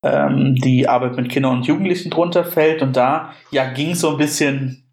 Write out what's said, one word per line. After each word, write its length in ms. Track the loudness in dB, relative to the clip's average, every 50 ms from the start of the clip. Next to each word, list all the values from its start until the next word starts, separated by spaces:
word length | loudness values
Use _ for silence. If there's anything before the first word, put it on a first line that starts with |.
| -2
ähm, 500 | 0 0 2 0 2 2 2 2 2 2
die 320 | 2 2 2 4 4 4 4
Arbeit 300 | 2 2 0 -2 -2 -4
mit 120 | -4 -2
Kindern 280 | -2 0 0 0 0 0
und 80 | 0 0
Jugendlichen 420 | 0 0 0 -2 -2 -2 -4 -6
drunter 340 | -2 -2 -2 0 2 0 -2
fällt. 360 | 0 0 2 2 2 2 2
Und 140 | -2 0 0
da, 380 | 2 2 2 0 -2 -4 -8 -16 -20 -20 _
ja, 220 | -2 -2 -2 -2 -4
ging's 260 | -6 -4 -4 -2 0
so 120 | 0 0
ein 60 | 0 0
bisschen 680 | 0 -2 0 0 0 0 0 -2 -4 -6 -8 -10 _ _